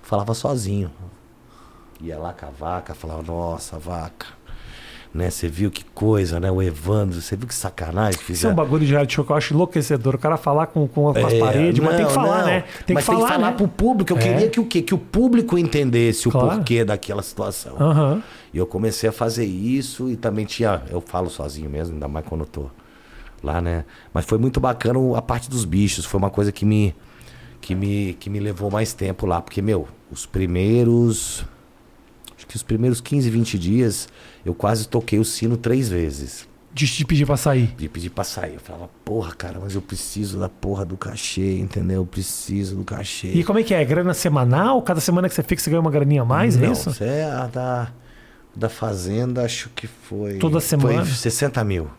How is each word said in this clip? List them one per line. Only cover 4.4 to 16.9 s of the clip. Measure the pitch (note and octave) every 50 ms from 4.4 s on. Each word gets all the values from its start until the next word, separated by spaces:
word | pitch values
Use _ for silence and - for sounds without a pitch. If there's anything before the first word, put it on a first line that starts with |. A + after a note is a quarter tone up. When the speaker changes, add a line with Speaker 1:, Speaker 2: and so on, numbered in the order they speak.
| - - - - - - - - - - - - - -
Speaker 1:
né, | - D2+ F2 F2+
você | - - - E2+
viu | D#2+ F2 G2+ G2+
que | - - -
coisa, | - - - G#2 A2 A2 G2+ F#2+ E2 E2 E2+
né, | F2 F#2+
o | F#2 F#2
Evandro, | F#2+ F2+ D#2 D2+ D#2 F#2 G#2 G#2+ G2+ F#2+ F2 E2+
você | D#2+ - G#2
viu | F#2+ B2
que | A#2 -
sacanagem | - - F#2+ - - E2+ D#2+ E2 G2 A2 G#2 F#2 -
que | - -
Speaker 2:
Isso | F2+ E2 F3
é | A3
um |
Speaker 1:
fizeram." | G3
Speaker 2:
bagulho | E3+ D3+ B2+ C#3+ D#3 D3+
de | C#3
reality | C#3+ D3 C#3+ B2+ -
show | - C#3+
que | -
eu | D3
acho | D3+ D3 -
enlouquecedor. | D3 D3+ F3+ F3 - E3+ C3+ - D3+ B2+ A2+ C3+ B2+
O | A#2+
cara | - D3+ E3 D3+
falar | - D3 C#3+ D3+ E3 D#3+
com, | - D#3+ D3 C#3
com, | - D3+ D3 D3
com | C#3 A#2 -
as | A2+ A#2
Speaker 1:
É, | A2+
Speaker 2:
paredes, | A2+ G#2+ G#2+ C#3 D#3+ F3 - - D3+
mas | D#3+ E3+
tem | E3+ D#3+
que | D3 C#3
Speaker 1:
não, | -
Speaker 2:
falar, | - - G3+ A3
Speaker 1:
não. | F3
Speaker 2:
né? | F3+ F3+ F#3 F3 - - - -
Tem | - F#3
Speaker 1:
Mas | D3 -
Speaker 2:
que |
falar, | - - A3+
Speaker 1:
tem | A3+
que | B3 D4+
falar | C4+ A3 F3+
Speaker 2:
né? | B3
Speaker 1:
pro | - G3+ F3+
público, | - - G#3 A#3+ C4 G3 F#3 -
eu | F#3
Speaker 2:
É. | C3
Speaker 1:
queria | A2+ A#2 A#2 C#3+ A3 A3
que | - A#3
o | A3+
quê? | A#3 - F3
Que | E3 - F#3+
o | -
público | - - - G3+ B3 B3+ A#3+ A#3 - - F3 F3
entendesse | E3+ - - D3 C#3+ B2+ A#2+ A#2+ A#2 A#2 A2 - -
o | A#2+
Speaker 2:
Claro. | A2+ C3 A#2+ A#2 F#3
Speaker 1:
porquê | A3 E3 - A#2+ A#2 A2+
daquela | G2+